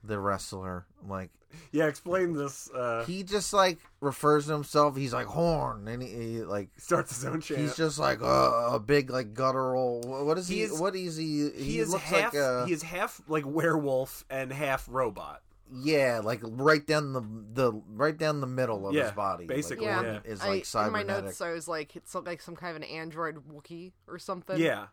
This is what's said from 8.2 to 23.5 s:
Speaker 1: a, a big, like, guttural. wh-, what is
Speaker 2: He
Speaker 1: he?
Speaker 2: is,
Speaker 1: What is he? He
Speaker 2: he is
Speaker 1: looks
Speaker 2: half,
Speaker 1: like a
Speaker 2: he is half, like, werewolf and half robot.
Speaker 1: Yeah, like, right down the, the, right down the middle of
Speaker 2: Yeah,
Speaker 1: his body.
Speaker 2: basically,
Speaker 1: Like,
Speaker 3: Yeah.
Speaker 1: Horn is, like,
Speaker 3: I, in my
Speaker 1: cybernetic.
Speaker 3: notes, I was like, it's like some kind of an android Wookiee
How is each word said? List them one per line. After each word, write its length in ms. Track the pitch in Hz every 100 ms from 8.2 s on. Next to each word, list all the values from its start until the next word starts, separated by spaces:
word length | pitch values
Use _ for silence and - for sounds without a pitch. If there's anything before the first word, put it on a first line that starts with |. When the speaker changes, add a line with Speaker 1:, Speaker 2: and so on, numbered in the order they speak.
Speaker 1:
a, 480 | 120 131 131 120 120
a 60 | 123
big, 300 | 107 143 131
like, 220 | 127 113
guttural. 680 | 107 131 131 131 127 127 120
wh-, 240 | 120 131 143
what 120 | 170
is 100 | 180
Speaker 2:
He 60 | 185
Speaker 1:
he? 60 |
Speaker 2:
is, 100 | 214 156
Speaker 1:
What 160 | 185 190
is 200 | 180 156
he? 340 | 160 147 147
He 120 | -
Speaker 2:
he 160 | 139 226
is 120 | 220
Speaker 1:
looks 120 | 185
Speaker 2:
half, 300 | 151 196 208
Speaker 1:
like 80 | 143
a 240 | 135 123 123
Speaker 2:
he 80 |
is 80 | 156
half, 400 | 160 180 226 - -
like, 160 | 156 139
werewolf 800 | 156 160 156 143 131 135 - -
and 220 | 135 131
half 360 | 135 147 135 -
robot. 520 | 123 123 90 76 73 _ _ -
Speaker 1:
Yeah, 480 | 127 139 151 131 117
like, 180 | 104 120
right 420 | 113 117 139 156 147
down 280 | 151 147
the, 80 | 131 110 110 104
the, 180 | 117 127 107 90
right 300 | 107 147 156
down 240 | 156 147
the 60 | 131
middle 400 | 127 123 107 98
of 60 |
Speaker 2:
Yeah, 100 | 147
Speaker 1:
his 80 | 123
body. 320 | 101 101 87 85
Speaker 2:
basically, 400 | 131 147 226 214
Speaker 1:
Like, 80 | 190
Speaker 3:
Yeah. 80 | 117
Speaker 1:
Horn 80 | 104 107
is, 140 | 104
like, 80 | 98
Speaker 3:
I, 20 |
in 380 | 98 - 113 107
my 80 | 110
Speaker 1:
cybernetic. 200 | 98 98 98
Speaker 3:
notes, 140 | 92
I 100 | 175
was 160 | 170 160
like, 260 | 165 151 170
it's 180 | -
like 280 | 185 170 175
some 140 | - 170
kind 180 | 175 156
of 60 |
an 40 | 156
android 460 | 156 160 156 165 156
Wookiee 460 | 139